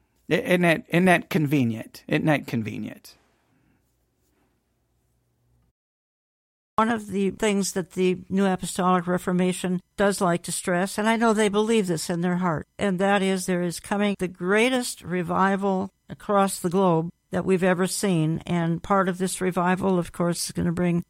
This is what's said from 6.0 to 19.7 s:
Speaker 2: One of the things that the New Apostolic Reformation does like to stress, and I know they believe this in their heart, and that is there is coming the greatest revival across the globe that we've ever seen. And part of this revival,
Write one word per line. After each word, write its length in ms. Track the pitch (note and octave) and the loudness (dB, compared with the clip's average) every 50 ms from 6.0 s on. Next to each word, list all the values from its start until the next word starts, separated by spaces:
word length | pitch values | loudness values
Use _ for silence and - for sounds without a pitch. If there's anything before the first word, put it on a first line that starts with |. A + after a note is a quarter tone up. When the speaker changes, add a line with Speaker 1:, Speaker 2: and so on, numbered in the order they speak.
| _ _ _ _ _ _ _ _ _ _ _ _ _ _ _ | _ _ _ _ _ _ _ _ _ _ _ _ _ _ _
Speaker 2:
One 140 | - A3 A3 | 0 0 0
of 180 | A#3+ A3 G#3 | 0 -4 -4
the 240 | G#3 F#3 G3+ G3 F#3+ | -6 -2 -2 0 -2
things 420 | - - A3+ G#3+ G3+ G3 G3 - - | 0 0 0 0 0 0 -2 -2 -4
that 180 | F#3+ F3 - | -6 -6 -6
the 280 | - F#3 F#3 F#3 F#3 F#3 F3+ | -2 0 0 0 0 -2 -4
New 180 | - G3 G3 G3 | -4 0 0 2
Apostolic 600 | F#3+ F#3 F3+ - E3+ - - F3+ F3+ F#3 F3+ E3+ | 2 0 -2 -4 -6 -4 -2 2 2 2 2 0
Reformation 760 | F3 F3+ F3+ - G3+ F3+ F3+ F#3 F3+ F3+ - - F3+ F3+ F3 - _ _ | 0 -2 -2 -2 0 0 2 2 0 0 -2 -4 -4 -4 -4 -6 _ _
does 220 | - G3+ G3+ G3 - | 0 2 2 2 2
like 240 | G3+ F3 E3+ F3 - | 0 0 0 -2 -4
to 80 | - | -6
stress, 460 | - - - G3 F3+ F3 F#3+ G3 - | -8 -6 -4 -2 0 0 -2 -2 -2
and 100 | - G#3 | -2 0
I 80 | A3 A3+ | 0 2
know 160 | A3 A#3 A3+ | 4 4 2
they 180 | G#3+ G#3+ A3 G#3 | 4 4 2 2
believe 380 | G3+ G#3 A3 A3 A#3 A3 G3 | 2 2 2 4 2 2 2
this 220 | F#3 E3+ D3+ - - | 0 -2 -4 -2 -4
in 120 | F3+ E3+ | -4 -2
their 160 | F3 F3+ F3+ | 0 0 0
heart, 300 | F3 F#3 F3+ D#3 - - - _ | 0 0 0 -2 -2 -6 -10 _
and 220 | - G#3 G3+ F#3 F3 | -4 -2 -2 0 0
that 220 | G3 G3 G3+ G3+ | 2 2 2 2
is 240 | F#3+ F#3+ F#3+ F#3 F3+ | 2 0 0 -2 -2
there 160 | - F#3 F3 | -2 -2 -2
is 180 | F3 F3 E3 - | -2 -4 -4 -8
coming 360 | - - G#3 G3+ G#3 G3+ G3 - | -6 -4 -2 0 0 0 0 -2
the 80 | F#3 | -4
greatest 760 | F3 F#3 - F3 F3+ G3+ G#3+ A#3 B3+ C4 B3 B3 - - - - | -6 -6 -6 -2 0 2 2 2 2 2 0 -2 -4 -10 -12 -8
revival 880 | E3 F3 F3+ F3 E3+ F3+ F3 F#3+ G3 G3 F#3+ G3 G3+ F#3+ F#3 G3 F#3+ - _ _ _ | -6 -4 -4 -4 -2 0 2 2 2 2 0 0 0 0 0 -2 -6 -10 _ _ _
across 500 | - - - - G#3 G3 G3 G3 - - | -16 -12 -4 0 2 2 2 2 0 -4
the 100 | - F3+ | -4 0
globe 400 | E3 G3 G3 F3+ E3 D#3+ D#3+ E3+ - _ _ _ | 2 2 4 4 4 2 0 -4 -10 _ _ _
that 160 | - F3+ - | -6 -4 0
we've 180 | - F#3+ F3 F#3 | 0 2 2 4
ever 240 | F#3 F#3 E3+ F#3+ | 2 2 2 0
seen. 540 | F3+ - - - G3+ F3+ D#3+ D#3 D#3 D#3+ - - | -2 -2 -2 0 0 2 2 2 0 0 -4 -4
And 380 | - F3 E3+ E3+ E3 E3 E3 - | -4 -2 0 0 0 -2 -4 -2
part 240 | - G3+ G3 F#3 | 0 2 2 2
of 100 | F#3+ F3+ | 0 0
this 220 | F3+ F#3+ F3+ - - | -2 -4 -4 -4 -2
revival, 580 | F#3 F#3 F3 F#3+ F3 F3+ | -4 -2 -2 0 0 0